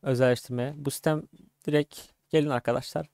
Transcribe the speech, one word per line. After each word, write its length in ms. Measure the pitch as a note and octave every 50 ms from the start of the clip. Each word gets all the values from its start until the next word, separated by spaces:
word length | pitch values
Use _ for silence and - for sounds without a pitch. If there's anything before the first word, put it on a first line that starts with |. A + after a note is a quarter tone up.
| -
özelleştirmeye. 720 | C#3 C3 A#2+ C3 B2+ B2 A#2+ - - B2 B2 B2 C3+ D3
Bu 140 | D3 C#3+ C#3+
sistem 320 | - - - D#3+ D#3 D3+ - - _ - - _ _ _ _
direkt 340 | - D3 D3+ D3 _ - - - - _ _ _ _
gelin 200 | - D#3 D3 D3+
arkadaşlar. 580 | C#3 A#2+ - - A#2+ C3 - - - D3+ D#3+ -